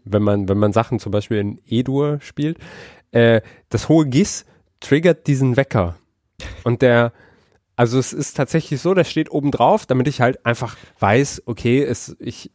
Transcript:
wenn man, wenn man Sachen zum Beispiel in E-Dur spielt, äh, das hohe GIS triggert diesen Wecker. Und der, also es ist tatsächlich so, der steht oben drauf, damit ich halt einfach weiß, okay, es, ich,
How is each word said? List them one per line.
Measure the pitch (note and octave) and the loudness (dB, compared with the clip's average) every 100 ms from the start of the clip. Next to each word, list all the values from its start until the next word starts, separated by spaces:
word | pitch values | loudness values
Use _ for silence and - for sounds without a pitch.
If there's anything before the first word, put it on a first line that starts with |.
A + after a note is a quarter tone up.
| - | -2
wenn | G#2 | 0
man, | G#2 G2+ G2 | 2 0 0
wenn | G2+ | 0
man | G#2 | 2
Sachen | A2+ A2+ A#2 | 2 0 -4
zum | G#2+ | -4
Beispiel | G2+ - G#2+ | -4 -2 -4
in | G2+ A2 _ | -4 -8 _
E-Dur | A2+ C3 C3+ D3 C#3+ | -2 -2 -2 -2 -4
spielt, | - - D3+ E3 - - - - _ | -8 -6 -6 -6 -14 -20 -20 -20 _
äh, | A#2+ A#2 A2+ - - _ | 2 4 4 0 -14 _
das | A2+ - | -6 2
hohe | D#3+ D3 | 2 4
GIS | C3 G3+ - - _ _ _ | 2 0 -4 -14 _ _ _
triggert | - D3+ E3+ D#3 - | 0 2 4 2 0
diesen | C3+ C3+ B2 | 0 2 2
Wecker. | C3+ A2 E2+ E2 _ _ _ - - - | 0 0 -2 -4 _ _ _ -18 -16 -8
Und | A#2+ A#2+ | -4 2
der, | B2+ A#2+ A#2 - _ _ _ _ _ - | 4 4 2 -4 _ _ _ _ _ -2
also | A#2+ C3 | 0 0
es | B2 | -4
ist | - C#3+ - | -6 -8 -6
tatsächlich | B2+ E3 - C#3 | -2 -2 -4 -4
so, | E3+ | 0
der | F#3+ D3 | 0 0
steht | D#3+ D3+ | -2 -4
oben | D3+ C#3+ | -2 -2
drauf, | - B2+ G#3+ - | 2 2 2 0
damit | B2+ C#3+ | 0 0
ich | C3 | 0
halt | B2 C3+ A#2+ | 0 0 -2
einfach | A#2+ A#2 - - _ | -2 -6 -10 -20 _
weiß, | G2+ A#2 C#3 - - | 2 2 0 -6 -10
okay, | G#2+ A#2 C3 | -4 0 0
es, | C3+ A2+ - - | 0 -6 -10 -14
ich, | A#2 - - | -14 -14 -18